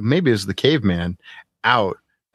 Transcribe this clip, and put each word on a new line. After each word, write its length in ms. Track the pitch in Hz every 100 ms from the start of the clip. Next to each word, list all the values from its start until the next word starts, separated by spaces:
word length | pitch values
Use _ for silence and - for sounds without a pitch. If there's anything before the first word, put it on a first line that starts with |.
maybe 300 | 104 160 156
it 40 |
was 120 | 107 98
the 80 |
caveman 640 | 92 131 156 104 87 87 90 - - - _
out, 320 | 110 123 104 - _ _ _